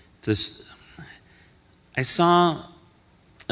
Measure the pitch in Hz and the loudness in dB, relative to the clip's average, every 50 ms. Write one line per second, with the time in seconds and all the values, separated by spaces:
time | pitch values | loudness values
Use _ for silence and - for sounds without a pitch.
0 | _ _ _ _ - 110 107 - - - - - - - - - - - - - | _ _ _ _ -4 -4 -2 -2 -4 -6 -10 -14 -20 -20 -20 -20 -20 -20 -20 -20
1 | 156 - - - _ _ _ _ _ _ _ _ _ _ _ _ _ _ - 131 | -20 -20 -20 -20 _ _ _ _ _ _ _ _ _ _ _ _ _ _ -8 -6
2 | 131 - - - 170 170 175 175 175 170 156 - - - - - _ _ _ _ | -4 -2 0 2 4 4 4 4 4 2 -2 -6 -10 -18 -20 -20 _ _ _ _
3 | _ _ _ _ _ _ _ - - - | _ _ _ _ _ _ _ -14 -6 -4